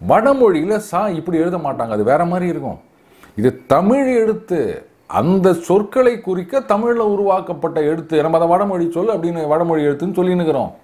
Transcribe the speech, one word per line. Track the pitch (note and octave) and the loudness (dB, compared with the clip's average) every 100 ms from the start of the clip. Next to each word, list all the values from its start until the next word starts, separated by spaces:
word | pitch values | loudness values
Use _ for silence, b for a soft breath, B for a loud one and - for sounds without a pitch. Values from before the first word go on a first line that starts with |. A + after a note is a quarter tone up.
| F2 | 2
வடமொழியில | F3 B3+ C#4 A3+ D#3+ F3 G#3+ | 2 4 4 4 2 0 -4
சா | G#3+ F3 G#3 | -2 -4 -2
இப்படி | E3 E3 D#3+ | -4 -2 -2
எழுத | E3+ F3 | 0 -2
மாட்டாங்க, | C#3+ C3 A#2 | -6 -4 -4
அது | G#2+ | 0
வேற | G#2 D3+ F3 | 2 2 2
மாதிரி | F3+ F3+ | -2 -2
இருக்கும். | E3 C3 D#2 _ b b b b - | -4 -8 -12 _ b b b b -2
இது | B2 - - | -2 0 0
தமிழ் | C#3+ G3 C4+ C4 A#3+ | 2 4 2 2 2
எழுத்து, | A3 G#3+ - E3+ G#2+ D2+ - _ - | 0 -2 -4 -4 -4 -6 -14 _ -6
அந்த | F#2+ D3 F#3+ F#3 | -2 2 4 4
சொற்களை | E3+ - F#3+ G#3 C4 B3 A#3 | 2 2 0 0 2 2 0
குறிக்க | F#3 F#3 F3+ C4+ | -4 -6 -2 -4
தமிழ்ல | - G3+ A#3+ A#3 | 0 -2 0 0
உருவாக்கப்பட்ட | G#3+ G3+ G3+ F#3+ F#3+ D#3 E3 D#3+ | 0 0 0 0 -2 -6 -4 -2
எழுத்து. | D3 D#3+ D3 D#3 | -2 -2 -2 0
நம்ம | D3+ E3 | 2 2
அதை | E3+ | 2
வடமொழி | F3+ G3+ F3+ E3+ | 2 2 -2 -2
சொல் | E3+ A3 G3 | -2 -2 -2
அப்படின்னு | E3+ E3+ D3 | -2 -2 0
வடமொழி | D#3+ E3+ D#3+ D3 | 0 2 2 0
எழுத்துன்னு | C#3+ F3+ F3+ | -2 -4 -2
சொல்லின்னுக்கிறோம். | F3+ F3+ D#3+ C#3 F#2+ - | 0 0 0 -2 -4 -10